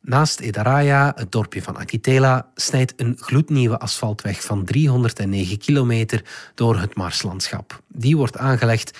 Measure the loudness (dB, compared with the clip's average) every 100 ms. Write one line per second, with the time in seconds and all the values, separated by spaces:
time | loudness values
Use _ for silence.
0 | 0 2 2 -2 -6 -2 0 2 4 2
1 | 2 -2 -4 -2 -4 -6 -10 -10 -6 -4
2 | 2 4 4 2 -2 -8 -2 0 0 -2
3 | -4 -4 0 0 2 2 2 0 -4 -4
4 | -4 -4 -6 -6 -4 -4 0 2 4 4
5 | 0 -2 -2 -2 -2 -4 2 2 4 2
6 | 0 -2 -6 -20 -20 -2 0 2 -2 -4
7 | -6 -4 -6 -6 -6 -8 -12 -18 _ -2
8 | 2 4 2 0 0 2 2 0 -2 -16